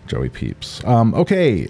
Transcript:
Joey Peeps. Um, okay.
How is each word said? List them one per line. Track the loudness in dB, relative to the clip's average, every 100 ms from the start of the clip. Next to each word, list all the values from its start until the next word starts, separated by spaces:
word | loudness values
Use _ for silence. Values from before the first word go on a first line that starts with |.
| -8
Joey | -4 -4
Peeps. | -4 -8 -8 -14 -8
Um, | 0 4 4
okay. | 2 2 2 2 2